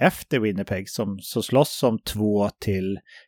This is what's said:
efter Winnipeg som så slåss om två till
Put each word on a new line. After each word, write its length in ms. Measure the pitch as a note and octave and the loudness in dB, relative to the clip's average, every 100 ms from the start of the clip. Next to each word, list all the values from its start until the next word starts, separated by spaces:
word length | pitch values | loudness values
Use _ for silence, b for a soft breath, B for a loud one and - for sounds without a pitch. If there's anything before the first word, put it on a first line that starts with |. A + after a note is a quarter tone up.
efter 400 | E3+ - - C#3 | 2 2 -2 0
Winnipeg 500 | G#2+ F#2+ G2 F#2+ F#2+ | 0 -2 -4 -6 -6
som 280 | - G2+ G2 | -6 -6 -6
så 220 | - A#2+ | -4 -4
slåss 400 | - B2+ D3+ - | 2 4 2 2
om 160 | B2+ A2 | 0 0
två 520 | - G#2 G#2+ G#2 G2+ - | -4 -2 2 2 0 -2
till 380 | - F#2+ F#2+ G2 B B | -2 -2 -2 -6 B B